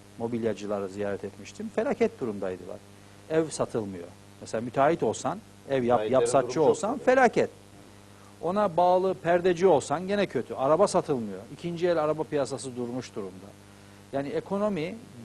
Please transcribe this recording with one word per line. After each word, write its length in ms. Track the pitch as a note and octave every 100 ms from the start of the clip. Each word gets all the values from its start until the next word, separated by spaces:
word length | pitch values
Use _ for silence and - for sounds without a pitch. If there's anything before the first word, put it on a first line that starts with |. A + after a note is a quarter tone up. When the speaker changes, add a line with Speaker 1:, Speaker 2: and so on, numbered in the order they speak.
| - -
Speaker 1:
Mobilyacıları 720 | A#2 A#2 A2+ G2 G2+ G#2 G2
ziyaret 340 | G2 G2+ G2
etmiştim. 460 | G2 - G2+ - A3 -
Felaket 440 | C4+ A3 A3 -
durumdaydılar. 580 | A2 F#3+ G2 F#2 F2+ G2 - - - - -
Ev 200 | D#3+ D#3
satılmıyor. 580 | - B2 B2 G2+ F#2 E2+ - - -
Mesela 200 | G#2 A2
müteahhit 420 | A#2+ C#3 C#3+ E3+
olsan, 360 | A#2 G2 C3 G3 - - -
ev 40 |
yap-, 80 | C3+
Speaker 2:
Müteahhitlerin 300 | A#2+ A#2+ A2
Speaker 1:
yapsatçı 280 | B2+ - C#3 B2+
Speaker 2:
durumu 40 |
çok 160 | D#3+ C3+
Speaker 1:
olsan 240 | G#2+ G3+
Speaker 2:
kötü. 120 | C4 -
Speaker 1:
felaket. 440 | C4 B3 - A2 - - - - - - - - -
Ona 360 | D#3+ G3+ G3+ D#3+
bağlı 360 | F3+ F#3 F#3+
perdeci 540 | F3+ E3 F3 F#3 E3 F#3+
olsan 400 | D#3 - D3+ F#3
gene 180 | G3+ F#3
kötü. 280 | C3 -
Araba 340 | G2+ C3+ D#3+ G3+
satılmıyor. 520 | F3+ D#3 B2+ G#2+ F#2+ A2+
İkinci 340 | D3 E3+ E3+ F3+
el 160 | E3
araba 200 | D3+ D#3
piyasası 520 | - D3 C3 B2+ C3 B2
durmuş 400 | A#2+ B2+ - A2+
durumda. 320 | F#2+ F#2+ G2+ - - - - - -
Yani 160 | C#3 C#3
ekonomi 640 | D#3+ - G3 G#3 F3+ E3 A3+ - B2